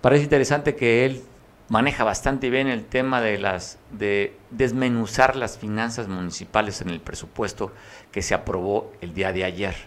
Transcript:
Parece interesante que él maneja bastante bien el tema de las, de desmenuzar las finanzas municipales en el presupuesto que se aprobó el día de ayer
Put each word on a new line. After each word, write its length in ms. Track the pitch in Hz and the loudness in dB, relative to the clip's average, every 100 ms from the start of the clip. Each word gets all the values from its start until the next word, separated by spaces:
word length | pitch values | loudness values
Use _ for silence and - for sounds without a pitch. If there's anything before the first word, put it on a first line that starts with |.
Parece 240 | 127 143 | 6 6
interesante 500 | 143 143 135 147 147 | 6 4 4 2 0
que 320 | 143 120 117 131 | 2 4 6 4
él 160 | 131 - - - - - | 0 -12 -20 -20 -20 -2
maneja 340 | 113 135 - | 2 2 2
bastante 480 | 110 95 135 135 127 | 0 2 0 0 0
bien 160 | 127 139 | 2 0
el 180 | 120 107 | -2 -2
tema 340 | 131 131 127 | -2 0 0
de 180 | 113 101 | 0 0
las, 400 | 101 92 - - - | 0 -2 -6 -18 -18
de 440 | 107 101 101 101 - - | -6 0 0 -2 -6 -16
desmenuzar 880 | 113 131 120 127 117 107 - 131 131 | -2 0 2 0 0 -2 2 2 2
las 220 | 117 - | -4 -6
finanzas 500 | 107 107 113 117 107 | -6 -4 -4 -6 -6
municipales 720 | 92 90 - 92 110 107 95 | -6 -6 -8 -2 0 0 -4
en 100 | 87 | -6
el 100 | 85 | -8
presupuesto 720 | - - 82 - 107 - 98 - - - - | -10 -12 -12 -6 -6 -4 -8 -8 -20 -20 -10
que 100 | - | -8
se 140 | 92 | -2
aprobó 580 | 101 - 92 92 104 - - | -2 -2 -4 0 -2 -2 -14
el 140 | 90 | -12
día 180 | 82 95 | -4 -2
de 120 | 92 | 0
ayer 320 | 92 90 98 90 | -2 -2 -6 -6